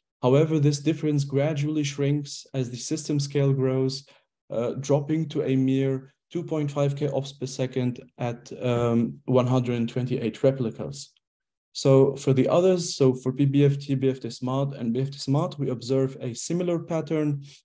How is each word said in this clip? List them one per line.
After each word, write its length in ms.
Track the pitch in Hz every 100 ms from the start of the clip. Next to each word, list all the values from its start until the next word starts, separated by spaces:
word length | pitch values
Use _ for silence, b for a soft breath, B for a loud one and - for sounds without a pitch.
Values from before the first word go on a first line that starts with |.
| _ _
However, 380 | 123 139 160 156
this 180 | 143 143
difference 460 | 151 160 151 147
gradually 580 | 139 135 147 143 147 156
shrinks 640 | 143 - 139 147 143 - -
as 160 | 135 120
the 60 | 123
system 420 | - 156 - 151
scale 340 | 139 147 139
grows, 540 | 135 131 131 131 135 - b b _ -
uh, 240 | 104 120 -
dropping 500 | 139 143 143 160 156
to 120 | 147
a 140 | 131 131
mere 560 | 131 135 135 131 135 _ _
two 100 | 175
point 260 | 160 156 147
five 280 | 143 143 139
K 100 | 151
ops 240 | 131 139
per 140 | - 131
second 540 | - 127 131 123 123 - -
at, 320 | 120 120 - 90
um, 580 | 123 120 120 117 117 - -
one 200 | 127 123
hundred 420 | 127 123 120 117
twenty-eight 540 | 131 123 123 117 -
replicas. 680 | 135 135 113 - 87 - - _ _ _ _ _ _
So 440 | - 143 135 139 139
for 160 | -
the 160 | 131 131
others, 480 | 175 185 185 170 -
so 180 | 131
for 180 | 127 131
P 120 | 123
B 200 | 143 143
F 140 | 143 139
T, 160 | -
B 140 | 135 131
F 100 | 127
T 120 | 117
Smart, 440 | - 127 135 139
and 180 | 139 117
B 100 | 120
F 80 | 139
T 80 | -
Smart, 380 | - 143 180 165
we 140 | 117
observe 460 | 117 120 135 135 -
a 140 | 123
similar 460 | 117 - 170 175 170
pattern. 640 | 170 160 151 160 151 143 B B